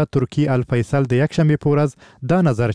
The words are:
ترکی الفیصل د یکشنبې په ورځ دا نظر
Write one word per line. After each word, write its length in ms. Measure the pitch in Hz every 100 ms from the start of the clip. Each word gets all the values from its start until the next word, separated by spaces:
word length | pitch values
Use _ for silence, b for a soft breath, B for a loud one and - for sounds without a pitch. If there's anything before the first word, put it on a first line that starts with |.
| 151 139
ترکی 280 | 127 - 147
الفیصل 540 | 131 120 123 113 139 135
د 100 | 123
یکشنبې 440 | 151 - 156 151
په 100 | 147
ورځ 560 | 147 147 - - - 127
دا 80 | 180 170
نظر 240 | 113 120